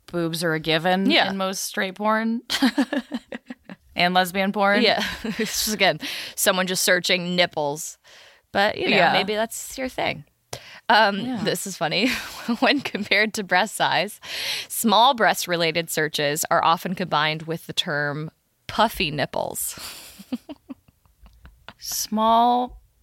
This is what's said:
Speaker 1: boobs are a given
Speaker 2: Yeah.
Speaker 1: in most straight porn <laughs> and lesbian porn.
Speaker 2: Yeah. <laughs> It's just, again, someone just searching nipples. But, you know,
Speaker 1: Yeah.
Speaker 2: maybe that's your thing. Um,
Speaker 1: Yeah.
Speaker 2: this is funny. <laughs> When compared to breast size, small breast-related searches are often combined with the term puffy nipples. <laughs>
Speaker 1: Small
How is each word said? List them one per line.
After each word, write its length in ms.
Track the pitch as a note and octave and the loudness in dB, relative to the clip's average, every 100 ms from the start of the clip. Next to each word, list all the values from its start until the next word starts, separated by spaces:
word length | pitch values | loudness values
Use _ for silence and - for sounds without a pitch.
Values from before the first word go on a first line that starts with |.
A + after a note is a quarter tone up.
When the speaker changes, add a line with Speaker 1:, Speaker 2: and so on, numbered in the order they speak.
| - | -8
Speaker 1:
boobs 320 | F3 E3 E3 | -4 -2 -2
are 100 | E3+ | -2
a 60 | D#3+ | -2
given 500 | D#3 D#3+ F3 F#3 G3 | 2 2 2 2 4
Speaker 2:
Yeah. 200 | D#4 F3+ | 4 2
Speaker 1:
in 80 | G3 | 0
most 260 | F#3+ F#3+ | -4 -4
straight 320 | - - F#3+ F#3 | -6 -4 -6 -2
porn 460 | G#3+ A3 A3+ A#3 - - B3+ - B3+ D4 - B3 | -2 0 0 -4 -4 0 0 2 -2 -2 -6 -10
<laughs> 760 | - - - - - - _ - | -10 -16 -14 -18 -18 -20 _ 0
and 180 | F3 | 2
lesbian 380 | F3+ F3+ G3 G3 | 4 2 0 -2
porn. 300 | G#3 G3 G3+ | 2 4 4
Speaker 2:
Yeah. 200 | G#3+ - A3 | 4 2 -2
<laughs> 100 | - | -6
It's 400 | A3+ G3 A3 - | -8 -6 -4 -4
just, 100 | - | -4
again, 260 | G#3+ F#3+ D3+ D3+ - - - | 2 2 2 -4 -10 -10 -2
someone 320 | - F#3+ F#3 | 0 2 0
just 160 | F#3 | 0
searching 500 | - F3+ - F3+ F3 F3+ | 2 2 2 0 0 0
nipples. 600 | F3 - D3 D3 - - _ - - _ _ | 0 0 -4 -4 -10 -16 _ -20 -20 _ _
But, 260 | G3 G3+ - | 0 0 0
you 120 | F#4 | 0
know, 80 | G#3 | 4
Speaker 1:
Yeah. 160 | E3+ | 4
Speaker 2:
maybe 220 | - G3 G#3+ | 4 0 -2
that's 420 | A3+ - - - | -4 -6 -12 -10
your 100 | C4 | -8
thing. 360 | - - D#3 - _ _ - - - - | -4 -4 -6 -12 _ _ -16 -14 -6 2
Um, 300 | G#3+ G#3+ G3+ | 4 4 2
Speaker 1:
Yeah. 220 | A#3+ A#3+ | -4 -4
Speaker 2:
this 240 | F3 D#3+ G3 | -2 -4 -6
is 80 | F3+ | -4
funny. 320 | D#3 D#3+ B3 | -2 0 0
<laughs> 520 | A#3+ - - - A#3+ | -2 -8 -8 -4 2
When 200 | B3+ B3+ | 4 2
compared 540 | - G3+ G#3 G3+ G#3+ | 0 -4 0 2 2
to 100 | A3+ | -2
breast 320 | F#3 F3+ G#3+ - | 0 2 2 0
size, 460 | D3+ C#3+ F#3+ - - - - - - | 2 2 0 -6 -12 -10 -6 -8 -8
small 440 | - A3+ G3+ B3 B3 | -2 4 6 6 6
breast-related 760 | F#3 F#3 - E3+ E3 D#3+ E3 | 4 2 0 0 0 0 -2
searches 560 | - D#3 - C#3+ D#3 - | -2 -2 0 0 0 0
are 140 | E3+ | 2
often 320 | D#3 E3 F#3 F3+ | 4 2 0 -6
combined 460 | F3 D#3 D#3 D#3 | -2 0 0 -2
with 240 | D#3+ E3 - | -6 -8 -8
the 60 | |
term 580 | D3+ F#3 C#3+ D3 D3+ D#3 - _ _ - | -6 -4 -2 -2 -4 -8 -12 _ _ -6
puffy 440 | - G#3+ - E3+ | 0 2 0 -4
nipples. 640 | D3+ - - G1+ - - - - - - - - | -2 -2 -4 -4 -6 -8 -10 -14 -16 -18 -20 -12
<laughs> 60 | B3+ - D4 - C4+ _ _ _ _ - _ - _ - - | -12 -12 -20 -18 -20 _ _ _ _ -20 _ -20 _ -20 -16
Speaker 1:
Small 1000 | - - - G#3+ A3 A3+ A#3+ B3 B3 - _ _ | -8 -6 -4 0 4 4 4 2 -2 -8 _ _